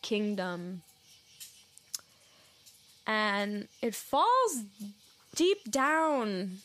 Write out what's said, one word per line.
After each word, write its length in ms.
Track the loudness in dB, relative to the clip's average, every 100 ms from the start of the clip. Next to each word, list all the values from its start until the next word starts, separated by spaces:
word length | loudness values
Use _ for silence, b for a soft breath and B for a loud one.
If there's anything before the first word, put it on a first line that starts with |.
kingdom. 800 | -2 -2 -2 -4 -6 -6 -8 -12 -16 _ _ -20 _ -20 -20 -20 _ -20 _ -16 b b b b b b b -20 -20 -12 -2
And 640 | 0 2 0 -2 -4 -8 -4
it 140 | -4
falls 680 | -4 -2 2 4 6 4 0 -8 -12 -14 -14 -20 _ _
deep 360 | 0 2 2 -2
down 880 | 0 2 4 2 2 0 -2 -4 -8